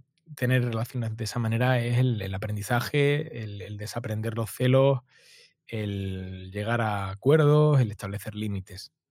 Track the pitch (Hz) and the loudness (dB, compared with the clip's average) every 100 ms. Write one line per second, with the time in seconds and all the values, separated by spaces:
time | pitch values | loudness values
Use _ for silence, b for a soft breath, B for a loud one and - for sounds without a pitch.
0 | _ _ - 147 123 127 120 113 120 127 | _ _ -18 -4 2 2 2 -2 -4 -4
1 | 113 110 107 123 113 113 123 127 120 120 | -4 -4 -4 -2 0 2 2 2 2 2
2 | 127 107 95 98 101 104 - 120 - 147 | 2 0 -4 -4 -4 -4 -2 -2 0 2
3 | 143 147 156 117 107 101 101 104 107 120 | 2 2 -4 -8 -10 -10 -10 -10 -8 -8
4 | 113 107 110 107 110 - 127 135 139 131 | -6 -4 -4 -4 -6 0 4 6 6 2
5 | - b b b b b - 110 104 98 | -4 b b b b b -10 -6 -4 -4
6 | 98 95 92 92 92 101 104 117 110 101 | -4 -6 -8 -12 -10 -6 -2 -2 -2 -2
7 | 98 98 131 156 147 151 151 139 110 98 | -4 -2 4 6 6 6 6 4 2 -2
8 | 98 101 - 104 107 98 95 95 - _ | -8 -8 -8 -6 -4 -4 -8 -14 -18 _
9 | _ | _